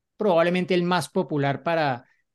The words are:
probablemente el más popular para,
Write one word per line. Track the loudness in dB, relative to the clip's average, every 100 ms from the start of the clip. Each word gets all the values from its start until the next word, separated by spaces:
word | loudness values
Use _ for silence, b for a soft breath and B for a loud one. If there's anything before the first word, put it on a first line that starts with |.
| _ -4
probablemente | 0 2 2 0 0
el | 0
más | 0 -2 -2
popular | -4 -2 -2 -2 -2
para, | -2 0 0 -2 b b b